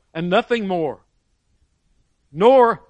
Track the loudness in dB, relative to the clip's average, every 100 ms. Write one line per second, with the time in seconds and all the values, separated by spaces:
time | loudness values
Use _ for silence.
0 | _ -10 -2 -2 -2 -6 -6 -6 -6 -10
1 | _ _ _ _ _ _ _ _ _ _
2 | _ _ _ 0 2 4 2 0